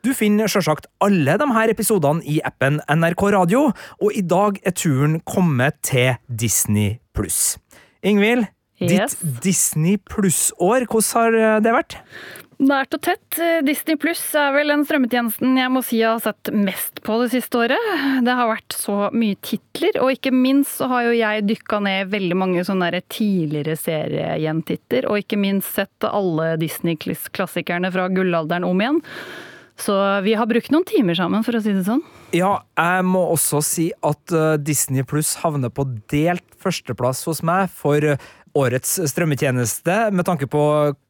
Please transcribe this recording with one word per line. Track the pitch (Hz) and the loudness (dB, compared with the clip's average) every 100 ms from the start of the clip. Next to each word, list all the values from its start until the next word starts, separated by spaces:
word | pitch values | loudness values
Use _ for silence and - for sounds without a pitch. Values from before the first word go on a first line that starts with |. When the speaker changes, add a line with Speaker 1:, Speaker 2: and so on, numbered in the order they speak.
Speaker 1:
Du | 226 269 | -2 0
finner | 214 208 220 | 2 2 2
selvsagt | 208 156 151 - _ | 0 0 -2 -4 _
alle | 196 196 139 175 | 2 4 2 2
de | 294 226 | 2 2
her | 226 220 | 2 0
episodene | 214 214 143 160 | 0 2 2 0
i | 143 151 | -2 -4
appen | 131 - 135 151 - | -4 -2 0 0 0
N | 151 | 2
R | 165 170 | 2 2
K | 202 202 | 2 4
Radio, | 175 226 294 - - - | 4 4 2 0 -8 -2
og | 208 277 | -2 0
i | |
dag | 180 175 208 202 | 0 2 2 0
er | - 180 | -4 -2
turen | 175 131 147 156 - | 0 2 2 0 -2
kommet | - 180 131 131 - - | 0 2 4 0 0 -2
til | 127 127 123 | 2 2 0
Disney | _ 117 117 - - 104 104 113 _ | _ -4 -2 -2 0 2 0 -2 _
Plus. | - 98 - - - _ - - _ | -6 -4 -2 -2 -4 _ -20 -20 _
Ingvild, | 185 208 208 240 214 _ _ _ | 0 2 4 2 -2 _ _ _
Speaker 2:
Yes. | 180 190 233 - | 0 2 0 -4
Speaker 1:
ditt | 165 120 | -6 -4
Disney | 190 180 - - 160 202 | -2 0 0 0 0 0
Plus-år, | - - 196 151 - - 180 247 247 | -2 -2 0 2 -2 0 2 2 2
hvordan | 226 208 - | 0 0 2
har, | 233 226 | 2 4
eh, | 220 214 | 4 4
det | 220 240 | 2 2
vært? | - - - - - - - _ | -2 -10 -18 -20 -18 -20 -20 _
Speaker 2:
Nært | 269 277 269 | 2 2 0
og | 320 | -4
tett. | 339 370 _ - 339 330 | -2 -4 _ -4 0 2
Disney | 277 294 - 311 | 0 -2 -2 -2
Pluss | 302 339 - 302 | -2 -4 -2 0
er | 285 | 2
vel | 277 294 | 0 0
den | 294 | 0
strømmetjenesten | 285 311 247 247 240 214 254 262 | 2 0 0 0 -2 -2 0 2
jeg | 254 | 2
må | 262 | 0
si | 247 226 | 0 0
jeg | 226 | 2
har | 226 | 0
sett | 226 202 - | -2 -6 -4
mest | 220 202 185 - - | 0 0 -2 -8 -8
på | - 220 | -4 0
det | 240 | 0
siste | 247 233 247 | -2 -2 0
året. | 233 302 466 349 277 269 | 2 0 0 0 0 2
Det | 240 254 | 2 2
har | 233 | 0
vært | 226 _ - | -2 _ -10
så | - 202 202 233 | -4 -2 0 0
mye | 226 196 | 0 -2
titler, | - 226 _ - 339 - | -6 -8 _ -4 -2 2
og | 254 | 0
ikke | 269 269 254 | 0 0 2
minst | 254 269 277 - | 4 2 2 -2
så | 269 | -2
har | 247 240 | 0 2
jo | 233 | 2
jeg | 220 214 202 | 2 0 0
dykka | 220 - 208 | -2 -2 -2
ned | 202 190 196 | 0 -2 -2
veldig | 208 190 180 | -2 0 0
mange | 185 175 180 | 0 0 0
sånne | 190 175 | 0 0
der | 175 - | -2 -6
tidligere | - 214 190 156 151 147 160 | -4 0 0 0 -2 -4 -4
seriegentitter, | - 160 160 156 160 160 156 160 - 175 _ 254 - | -4 -4 -4 -4 -4 -2 -2 -2 -4 -8 _ -2 0
og | 208 | -4
ikke | 196 208 | -2 -2
minst | 196 196 - | 0 0 -4
sett | - 196 _ | -6 -6 _
alle | - 202 190 160 165 165 | -4 -2 0 0 -2 -2
Disney-klassikerne | 160 - 170 160 - - - - 185 - 170 175 185 185 | -4 -4 -4 -4 -4 -8 -10 -6 -4 -4 -4 -4 -2 -2
fra | 185 | -2
gullalderen | 185 185 170 156 175 180 | 0 0 0 -2 -2 0
om | 180 | 0
igjen. | 226 311 - - - - - - - _ | 2 0 -2 -16 -16 -16 -18 -20 -20 _
Så | - 196 196 202 190 | -2 0 2 2 0
vi | 214 | 0
har | 226 | 2
brukt | 240 - | 0 2
noen | 294 | 0
timer | 381 427 202 170 | 2 2 2 2
sammen, | 180 202 | 0 0
for | 220 233 | 0 0
å | |
si | 214 | 0
det | 196 185 | 0 0
sånn. | 247 - - - 170 | -2 -2 -16 -4 0
Speaker 1:
Ja, | 185 202 - - | 0 0 -4 -2
jeg | 165 185 185 | 2 2 2
må | 185 175 | 2 2
også | 160 - 147 | 0 0 0
si | 151 - 165 - | -2 -2 -2 -2
at, | 156 147 - 165 | -2 -4 -2 0
eh, | 156 156 | 2 0
Disney | 143 147 - 131 | 0 -2 0 -2
Plus | 131 147 156 - | -2 -2 -2 -2
havner | 170 147 123 | -2 -2 -4
på | - 135 117 - | -2 -4 -6 -4
delt | 147 160 175 _ _ | 0 0 -2 _ _
førsteplass | 190 170 - 113 123 131 | -4 -4 -6 -4 -2 -2
hos | - 160 | -4 -4
meg | 165 180 190 | 0 0 -2
for, | - 147 147 | -2 0 2
eh, | 151 139 - - - | 2 0 -4 -20 -4
årets | - 131 127 - - 160 | 0 2 0 -2 -2 -2
strømmetjeneste, | - 170 139 143 127 117 - - 190 226 | 0 -2 0 0 0 -2 -2 -2 0 2
med | 196 175 | 0 0
tanke | 175 | -2
på | 135 151 147 151 147 143 | -2 0 2 4 2 -2